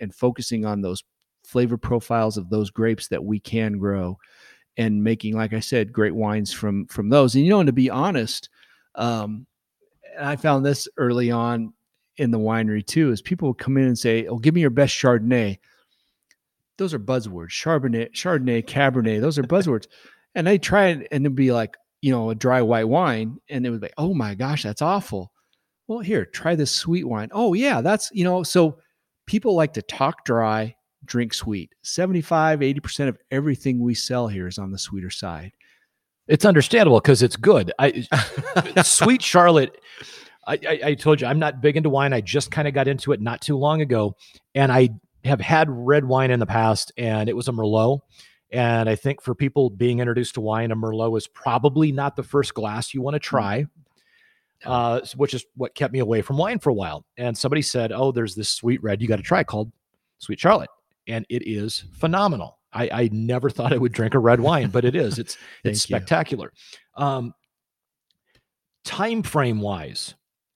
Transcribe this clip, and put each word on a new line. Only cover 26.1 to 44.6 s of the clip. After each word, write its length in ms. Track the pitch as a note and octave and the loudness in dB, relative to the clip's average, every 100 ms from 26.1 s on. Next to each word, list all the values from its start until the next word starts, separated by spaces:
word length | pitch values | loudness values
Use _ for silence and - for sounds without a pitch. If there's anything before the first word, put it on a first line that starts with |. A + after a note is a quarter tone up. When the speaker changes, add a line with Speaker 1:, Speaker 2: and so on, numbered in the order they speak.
| G3 | -2
Speaker 1:
try 320 | F#2 - E3 E3+ | -4 -6 -2 0
this 160 | C#3 | -2
sweet 320 | - E3+ F3 | -4 -2 -2
wine." 240 | C3 A2 A2 | -2 -6 -6
"Oh 240 | G3+ A#3 | -2 0
yeah, 260 | F3+ C#4 D#3 | 2 0 0
that's," 300 | C#3+ G#3+ - | 0 -2 -2
you 120 | G3+ | -2
know, 180 | F3+ F3+ | 0 0
so 360 | E3+ F3+ D#3+ - _ _ _ _ - | 0 4 2 0 _ _ _ _ -4
people 280 | G#3 A#3+ | -2 2
like 200 | F3 D3+ | 2 0
to 80 | - | -2
talk 420 | - - C3+ - | -8 -2 -2 -2
dry, 500 | - A#2 A2 A2 A2 - _ _ | -2 0 2 0 -4 -10 _ _
drink 300 | - A#2+ A#2 | -6 -2 -2
sweet. 380 | - A2+ G2+ - _ | -4 -6 -6 -8 _
Seventy-five, 800 | - - F#3 F3+ D3+ E3 D#3+ D3+ | -8 -4 -2 -2 0 2 2 2
eighty 160 | C3+ C#3+ | 0 -2
percent 300 | - - C#3 | -6 -4 -4
of 80 | - _ | -4 _
everything 480 | C3+ D3 B2+ C3+ B2 | -2 -2 -2 -2 0
we 160 | A#2+ | 0
sell 320 | A2+ - B2+ A#2 | -2 -2 -4 -4
here 220 | G2 F2+ | -4 -8
is 100 | F2+ | -8
on 140 | F#2+ | -10
the 60 | F#2+ | -10
sweeter 300 | - G2 F#2 | -10 -10 -10
side. 440 | - F#2+ D#2+ F#2 - _ _ _ _ _ _ - | -10 -10 -10 -14 -20 _ _ _ _ _ _ 0
Speaker 2:
It's 180 | D#3 | 4
understandable 560 | G#3 E3 - A#3 F3+ A2+ | 6 6 4 6 8 8
'cause 220 | - B2 | 8 6
it's 140 | A#2+ - | 4 4
good. 360 | G3 E3 F2 - | 4 6 2 0
I, 260 | C#3 - - C#3 - - | 0 0 -2 -2 -2 -6
Speaker 1:
<laughs> 400 | C5 F#3 F#3 F#3+ | -4 -2 2 2
Speaker 2:
Sweet 400 | - - G#3 B3+ | 2 4 4 4
Charlotte, 580 | - F3+ F3 D#3+ C3 - - - - - - _ - | 4 6 8 6 2 -4 -20 -20 -20 -20 -20 _ -8
I, 60 | |
I, 260 | D3 D#3+ D#3+ D3 | -6 -4 -2 -2
I 80 | |
told 260 | C#3 D3+ D3+ | 0 4 4
you, 80 | B2 | 2
I'm 100 | D3 | 0
not 220 | D3+ C3+ | -2 0
big 160 | D3 D3 | 2 2
into 140 | D#3 | 2
wine. 220 | C3+ C#3 | 2 2
I 100 | B2+ | 0
just 280 | G2 C#3+ - | 0 -2 -2
kinda 220 | D#3+ D3 | -2 -2
got 160 | C#3 C3+ | 0 0
into 240 | C#3 - | 0 -2
it 80 | G#2 | -2
not 200 | A2 A#2+ | -2 -4
too 160 | - C#3 | -4 0
long 260 | D3 D#3 | 0 0
ago. 340 | C#3+ A#2 G#2 - - _ _ | 2 2 0 -4 -16 _ _
And 160 | C3+ | 0